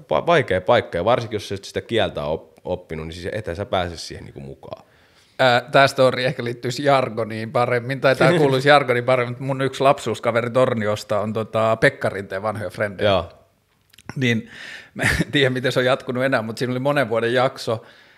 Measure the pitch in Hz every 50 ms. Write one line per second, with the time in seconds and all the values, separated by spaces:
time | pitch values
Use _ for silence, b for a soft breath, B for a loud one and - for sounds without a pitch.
0 | - - 151 156 - 156 170 156 117 - 92 92 - - 120 117 - - - 85
1 | 87 110 123 123 117 110 110 101 - - 101 92 - - - 98 - - 113 110
2 | 98 85 73 78 71 73 80 82 - _ _ _ - - 90 - - - 82 78
3 | 78 80 80 87 87 - - 107 - - 85 92 101 - 104 95 90 87 85 80
4 | - - - - - - - - 69 67 67 - - - - - - b b b
5 | b b b b b b b - 131 127 120 127 - - - 143 139 127 - -
6 | 131 127 123 127 127 127 156 - 120 120 120 120 - 120 120 - 143 139 139 131
7 | 127 113 107 113 113 104 110 110 113 113 - 123 123 120 123 120 113 127 135 127
8 | 127 135 131 - - 131 175 165 151 139 131 131 135 143 147 143 139 123 123 120
9 | 117 123 127 127 120 120 123 120 135 135 135 131 135 131 131 - 135 135 131 -
10 | - 120 107 - - 120 110 117 113 120 117 127 127 127 120 113 104 104 104 107
11 | - - 107 101 101 110 107 110 110 - - 113 110 110 113 113 - 139 139 -
12 | - 110 107 95 101 90 95 95 101 110 104 101 104 90 - - 107 101 95 87
13 | 101 104 98 90 85 - - - _ _ _ _ _ _ _ _ _ _ _ -
14 | _ - - 143 127 120 117 110 - B B B B B B B B B B 101
15 | - - - - 151 - - 147 135 127 127 127 123 131 - 139 123 127 139 139
16 | - - 123 123 131 135 131 120 110 113 113 - 127 120 127 127 127 143 143 147
17 | 131 107 113 113 113 117 120 127 127 135 139 - - 127 113 113 b b b b
18 | b b b